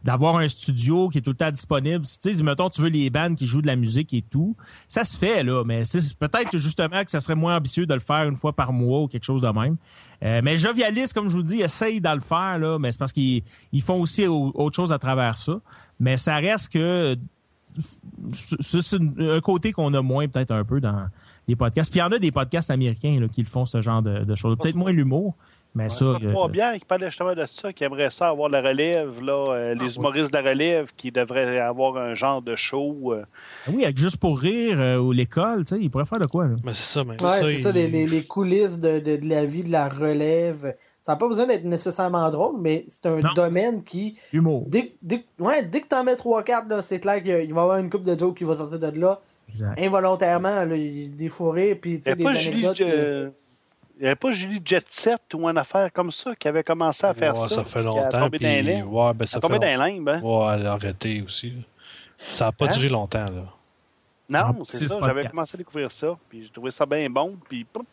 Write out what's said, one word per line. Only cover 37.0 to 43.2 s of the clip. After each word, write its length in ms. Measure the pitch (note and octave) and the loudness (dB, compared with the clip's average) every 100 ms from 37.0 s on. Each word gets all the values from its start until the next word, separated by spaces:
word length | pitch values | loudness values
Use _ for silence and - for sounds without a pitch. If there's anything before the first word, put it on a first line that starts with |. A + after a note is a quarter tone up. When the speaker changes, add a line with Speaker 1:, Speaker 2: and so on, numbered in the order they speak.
Speaker 3:
mais 80 | B2+ A2+ | -4 0
Speaker 4:
Ouais, 200 | F3 G3 | 2 4
Speaker 3:
ça, 20 | |
Speaker 4:
c'est 120 | D3+ C#3+ | 2 2
ça, 100 | G3+ | 2
Speaker 3:
il 60 | |
Speaker 4:
les, 140 | F3+ E3 | 2 2
les, 180 | D#3+ D#3 | 2 2
les 160 | D#3+ | 0
coulisses 560 | D3+ G3 F#3 F#3+ G3+ E3+ | -2 -2 2 4 2 2
de, 180 | D#3+ D#3 | 2 2
de, 160 | D3 D3 | 0 -2
de 120 | D3+ | 2
la 160 | D3+ | 0
vie 180 | D3 D#3+ | 0 -2
de 60 | E3+ | 0
la 180 | D#3+ C#3+ | 0 0
relève. 840 | C#3 D3+ D3 D3+ E3 E3+ D3+ C#3 - - _ | -2 0 2 2 2 2 -2 -8 -10 -18 _
Ça 100 | - | -4
n'a 40 | D3+ | 0
pas 120 | A#3+ | 2
besoin 180 | A3 B3 | 2 2
d'être 180 | G#3 | 2
nécessairement 640 | E3+ E3+ F3+ E3+ F#3 F3 D#3+ | 0 -2 -2 -2 0 2 0
drôle, 260 | D3+ G#3+ C4+ | 2 0 0
mais 260 | E3 D#3+ - | 0 0 -4
c'est 180 | - F3 | -6 -2
un 140 | D#3+ | 2